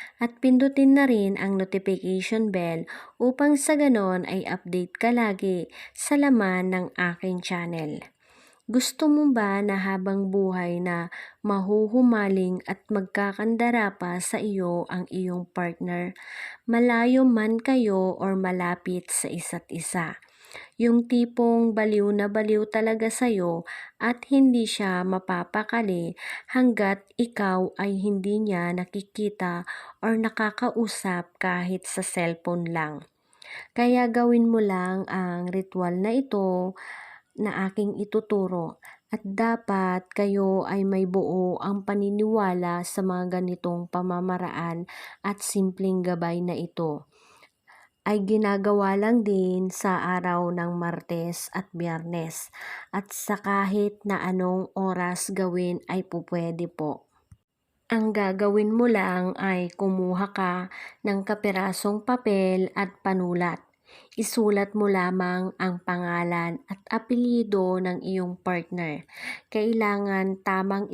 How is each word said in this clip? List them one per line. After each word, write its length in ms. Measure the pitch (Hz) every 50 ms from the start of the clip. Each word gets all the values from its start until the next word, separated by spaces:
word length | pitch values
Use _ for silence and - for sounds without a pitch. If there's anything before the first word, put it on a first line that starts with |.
| - - - -
at 160 | 240 233 - - -
pindutin 560 | 262 254 247 269 277 277 277 269 269 269 285
na 80 | 277 254
rin 320 | 240 208 196 196 196 -
ang 160 | 196 196 196
notification 960 | 190 190 190 - 190 190 196 190 - 180 180 190 185 185 - 220 220 220 208
bell 320 | 190 180 175 170 165 165 170 - - - - - -
upang 400 | - 240 254 254 - 285 294 294
sa 240 | 277 - - 302 294
ganon 480 | 294 277 240 208 196 185 185 180 170 -
ay 160 | 185 190 -
update 480 | - 180 190 - 175 175 180 180 180 - -
ka 160 | 220 233 240
lagi 560 | 240 233 208 190 185 196 190 185 175 165 - - - - - -
sa 240 | - - - 294 285
laman 560 | 285 285 254 220 202 185 185 185 185 185 185
ng 100 | 185 180 -
aking 480 | - - 180 175 170 - - 190 180 180
channel. 640 | 180 - 185 175 170 170 170 165 151 151 147 143 - - _ _ _ _ _ _ - _ _ _ _
Gusto 480 | - 214 254 - - - - 320 302
mo 160 | 294 294 302 285
ba 320 | 254 233 208 196 196 202
na 160 | 208 202 196
habang 560 | 190 190 190 196 190 185 196 196 196 196 190
buhay 480 | 190 196 190 185 185 180 175 175 175 175
na 320 | 180 180 175 170 170 175 - - - - - _ -
mahuhumaling 1200 | 208 202 196 185 202 208 214 214 208 226 254 254 240 226 208 202 196 190 185 185 180 185 180 -
at 160 | - 190 - _ -
magkakandara 1040 | 208 196 190 - - 202 202 196 190 - 214 226 226 220 233 240 240 233 208 196 202 -
pa 160 | 180 175 175 180 -
sa 160 | - - -
iyo 480 | 208 214 196 190 180 175 175 175 - -
ang 160 | 180 180 180 -
iyong 320 | - 185 185 180 175 180 175 -
partner? 640 | - 185 175 170 170 - 180 180 175 175 180 185 - - - - - - - - - - -
Malayo 640 | - 233 233 240 247 233 233 233 247 254 262 262 254
man 320 | 233 220 214 220 226 226
kayo 560 | - 269 262 254 226 208 190 190 185 185 -
or 160 | - 190 196 190 190
malapit 720 | 190 185 185 180 175 175 175 - - 185 180 180 - -
sa 160 | - - - -
isa't 400 | - 170 - - 175 165 - -
isa. 480 | - 170 156 - - 180 165 151 - - _ _ _ _ - - - - - - _ -
Yung 240 | 226 233 233 240 233 233
tipong 640 | 247 240 240 233 240 - 240 233 233 233 233 226 208
baliw 320 | 220 214 220 208 202 202 202
na 160 | 208 202 202 202
baliw 320 | 208 220 214 214 214 214 214
talaga 480 | 214 - 220 220 226 220 214 220 226
sa'yo 560 | 226 - 254 240 220 190 175 170 170 170 - - - - - - _ -
at 240 | - 233 240 - - -
hindi 320 | 277 277 269 262 240 233 226
siya 400 | 214 - - 202 190 185 180 185
mapapakali 1120 | 185 185 185 - - 180 175 175 - - 214 214 - 233 233 220 196 180 175 170 165 175 - - - - - - - -
hanggat 480 | 254 254 247 233 - 202 196 196 196 - _ _ -
ikaw 480 | 240 240 - - 202 190 185 185 185 - -
ay 240 | - 196 202 196 190
hindi 400 | 190 208 202 196 185 202 208 214
niya 320 | 220 208 190 170 175 175
nakikita 960 | 175 180 180 - - 202 190 _ - 214 208 202 208 - 185 180 170 175 180 - - - - - - -
or 160 | - 220 226
nakakausap 1200 | 220 220 214 - - 220 214 214 - 247 247 - 226 226 208 - - - 190 175 175 175 - _
kahit 480 | - - 185 175 180 175 180 190 185 -
sa 160 | - - 190
cellphone 640 | 185 - - 185 170 170 165 165 - 180 175 175 170 165
lang. 320 | 170 165 156 151 151 - - _ _ _ _ _ _ _ - - - - - - -
Kaya 320 | 240 240 247 247 247 247 233
gawin 400 | 226 240 240 240 240 233 233 233
mo 80 | 226
lang 480 | 226 214 202 185 180 180 185 185 190 -
ang 480 | - - 190 185 180 175 175 175 180
ritual 480 | 185 190 190 190 - 185 180 175 175 185
na 160 | 196 220 233
ito 560 | 269 269 269 214 202 190 185 180 180 180 190 190 - - - - - - - - - _ _ - -
na 280 | 214 202 - - 190 190
aking 280 | 190 214 202 208 - -
ituturo 800 | 208 208 - 220 214 - 214 196 190 180 180 175 165 156 - _ - - - _ _ -
at 120 | 220 -
dapat 880 | - 196 196 208 226 226 233 226 - - 196 190 185 185 180 185 - -
kayo 560 | - - 202 202 196 202 196 190 190 190 -
ay 160 | - 196 196
may 240 | 190 196 196 190 190
buo 520 | 180 185 196 165 - 180 185 185 180 175 -
ang 240 | - 196 202 202 190
paniniwala 960 | 202 202 202 202 202 202 208 214 214 220 220 196 185 180 180 175 175 175 175
sa 180 | 180 - - 202
mga 360 | 190 185 180 180 180 180 180 180
ganitong 480 | 185 180 180 - - 175 175 175 175 -
pamamaraan 1000 | - 180 180 180 175 175 185 185 180 180 180 - - - 170 170 165 170 180 - - - - - - -
at 160 | - 202 202 -
simpleng 640 | - - - 202 190 185 185 - 190 190 190 185
gabay 400 | 175 180 175 170 175 170 170 175
na 120 | 180 175 165
ito 520 | - 170 165 - - 165 156 147 151 - _ _ _ _ _ _ _ _ _ _ _ _ _ - - _ _ _ _ -
ay 160 | 202 214 208 196
ginagawa 760 | 196 220 214 214 202 202 202 190 208 208 202 196 190 196 202
lang 240 | 208 220 240 240 208
din 480 | 208 196 190 185 185 185 185 185 185
sa 460 | - - - 196 185 - - 180 180 180
araw 340 | 175 180 175 175 175 175
ng 240 | 175 175 170 175 175
Martes 720 | 175 170 170 165 170 - - 175 165 170 175 170 - - - -
at 140 | 185 190 _
Biyernes 800 | - 165 170 170 165 160 165 170 175 170 160 165 - - - - - - - - - - - -
at 160 | - 196 196 - -
sa 260 | - - - 208 202
kahit 640 | - 202 196 196 196 190 202 208 202 208 202 - -
na 160 | 202 196 160
anong 480 | - 185 185 185 185 180 185 185 185 - -
oras 560 | 190 190 190 180 180 175 175 180 175 - -
gawin 480 | 190 185 185 180 175 180 180 180 175 - - -
ay 160 | 180 185 185
pupwede 640 | - 175 170 165 - 180 170 170 170 165 165 170 165
po. 400 | _ - 156 147 - - _ _ _ _ _ _ - _ _ _ _ _ _ _ _ _ _ -
Ang 240 | 233 220 220 220
gagawin 640 | 208 214 202 190 190 190 208 202 202 214 208 214 220
mo 80 | 233 240
lang 480 | 233 214 196 185 185 180 180 180 185 - -
ay 320 | 190 185 185 180 180 175
kumuha 640 | - - 196 190 190 185 185 180 180 180 202 196 -
ka 320 | 196 190 180 180 180 180 - - - - - - _
ng 240 | - 214 196 196 190
kapirasong 800 | 214 208 208 - 208 185 190 196 196 180 - - 202 208 214 208
papel 640 | - 247 247 - 220 196 196 190 185 185 185 185 - -
at 160 | 196 196 185 - _
panulat. 640 | - 196 190 185 180 175 175 175 175 175 160 - - _ _ _ _ _ - - - - -
Isulat 640 | - 214 - - 240 214 208 208 196 202 196 202 208
mo 80 | 208
lamang 720 | 202 196 185 180 180 185 185 180 180 180 185 185 185 - -
ang 240 | 185 185 180 175
pangalan 800 | - - 180 175 180 175 175 175 175 175 175 170 170 170 170 - _ -
at 100 | 196 - -
apelyido 960 | - - 226 226 - 247 240 247 240 240 233 226 202 202 190 185 185 185 185
ng 160 | 185 180 180 -
iyong 400 | - 185 190 185 180 180 180 -
partner. 640 | - 185 180 170 170 - 185 175 170 156 147 - - - - - - - - - _ -
Kailangan 880 | - 214 214 233 226 226 214 208 202 202 202 202 196 190 190 190 190 190 -
tamang 400 | 202 190 190 190 196 196 196 208 -